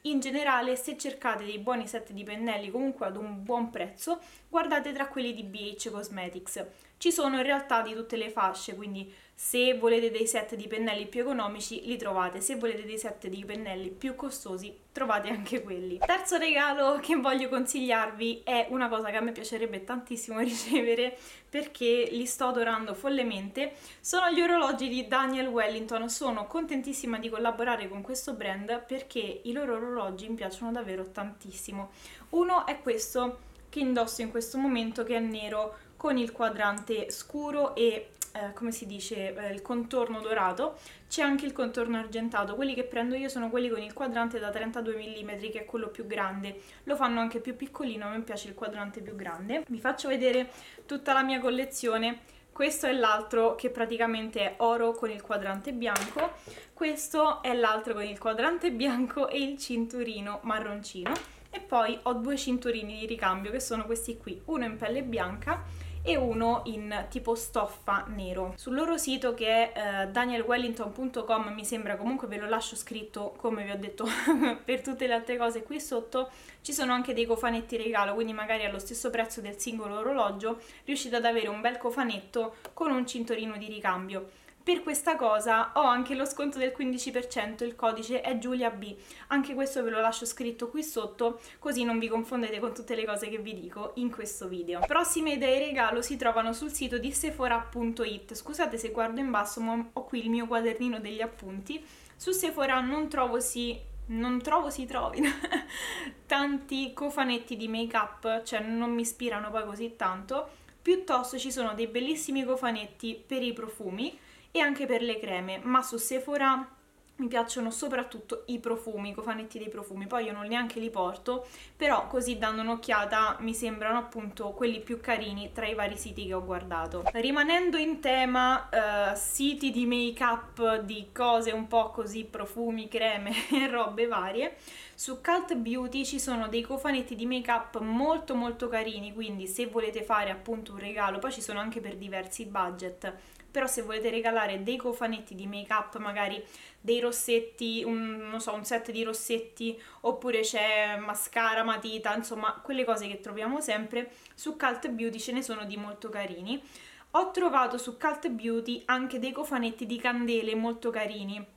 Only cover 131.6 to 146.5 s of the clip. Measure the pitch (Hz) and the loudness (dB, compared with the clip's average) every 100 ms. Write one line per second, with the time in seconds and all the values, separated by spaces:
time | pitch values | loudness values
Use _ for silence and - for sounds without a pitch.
131.6 | 220 233 220 233 208 220 214 - 202 233 | 4 4 4 -2 -6 -6 -8 -8 -8 -4
132.6 | 233 226 214 226 220 208 202 226 - 269 | -2 -2 -2 0 2 2 0 -2 2 2
133.6 | 269 240 208 208 233 208 185 214 294 - | 4 2 0 2 2 2 0 0 -2 -4
134.6 | - - - - - 254 - 359 359 285 | -18 -16 -16 -8 -6 -2 4 4 4 0
135.6 | 226 254 247 269 269 277 269 233 220 233 | 0 0 0 -2 -2 -2 -2 -2 0 -2
136.6 | 233 269 294 262 254 226 233 254 240 233 | -2 -2 0 0 -2 -4 0 0 2 2
137.6 | 226 220 220 233 294 320 311 247 240 233 | 4 0 4 4 4 4 2 0 0 -2
138.6 | 240 226 220 214 208 208 220 196 190 214 | 0 0 0 -4 -8 -8 -6 -6 -6 -4
139.6 | 240 233 226 226 214 214 202 185 - 220 | 0 0 0 -4 2 2 2 -2 -4 -6
140.6 | 214 196 202 208 196 196 262 262 - 208 | -6 -8 -6 0 0 0 -4 -4 -4 -4
141.6 | 220 226 202 185 202 190 185 - 220 196 | -4 -4 -8 -10 -6 -6 -6 -8 -4 0
142.6 | 180 180 185 180 190 185 - - - 277 | 0 -2 -8 -6 -8 -10 -18 -20 -4 0
143.6 | 262 254 214 220 226 226 226 226 208 196 | 0 0 -2 -2 0 2 2 4 2 0
144.6 | 196 254 240 233 233 220 220 190 196 202 | -2 -2 -2 -2 -2 -4 -8 -10 -8 -8
145.6 | 202 214 208 226 214 208 196 202 - | 0 0 0 -6 -4 0 0 -2 -10